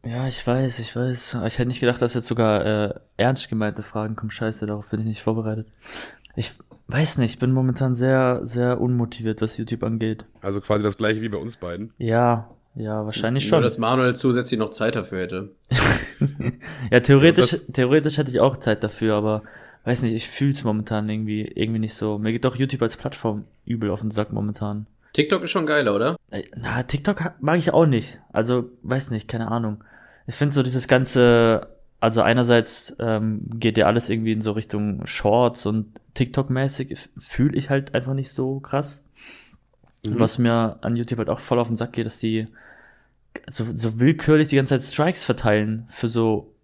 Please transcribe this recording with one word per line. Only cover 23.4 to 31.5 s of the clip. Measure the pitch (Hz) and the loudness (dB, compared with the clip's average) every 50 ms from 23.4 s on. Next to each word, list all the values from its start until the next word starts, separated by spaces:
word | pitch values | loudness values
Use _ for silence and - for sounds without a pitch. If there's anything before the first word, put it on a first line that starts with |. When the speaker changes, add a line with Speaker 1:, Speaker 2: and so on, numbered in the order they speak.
| - _ _ _ _ | -8 _ _ _ _
Speaker 1:
übel | - 120 117 113 104 | -6 -6 -2 -2 -2
auf | - 104 | -2 -2
den | 107 110 | -4 -4
Sack | 104 107 107 - | -2 -4 -4 -2
momentan. | 113 104 104 107 104 - 107 104 104 104 107 _ _ _ _ _ _ | -4 -4 -4 -4 -4 -6 -6 -6 -6 -8 -10 _ _ _ _ _ _
Speaker 3:
TikTok | - 147 151 190 180 - | 0 0 2 0 -2 -2
ist | 165 | -2
schon | - 190 160 | -2 -2 0
geiler, | 151 151 147 135 208 202 | 2 2 2 2 2 2
oder? | 101 113 143 170 170 _ _ | 2 2 0 -2 -4 _ _
Speaker 1:
Äh, | - - - - - | -10 -10 -10 -10 -14
na, | - 117 110 117 123 127 | -10 -8 -4 -4 -4 -2
TikTok | - - 143 143 - 202 - 160 | -2 -4 -2 0 0 -2 0 -4
ha-, | - - _ | -8 -6 _
mag | - 151 165 | 0 2 2
ich | 180 160 175 - | 2 2 4 6
auch | - 170 | 6 6
nicht. | 156 131 113 107 - - - - _ | 6 4 2 0 -4 -14 -20 -20 _
Also, | - - 113 117 123 127 120 120 - _ - | -2 -2 0 2 2 0 0 -4 -12 _ -6
weiß | - 123 135 139 - | -4 -4 -4 -2 -4
nicht, | 120 107 - | -6 -6 -6
keine | - - 113 113 107 | -6 -6 -6 -4 -2
Ahnung. | 113 120 117 110 104 104 - _ - - - - - _ _ | -2 -2 -2 -4 -6 -8 -12 _ -20 -20 -20 -20 -20 _ _
Ich | - 120 | -12 -2
find | - 143 147 139 | 0 0 2 2
so | 143 | 2
dieses | 131 127 123 131 127 | 0 2 0 -2 2
ganze, | - 135 127 127 127 - 127 123 120 120 117 117 113 | 4 4 4 4 2 4 6 6 8 8 8 6 6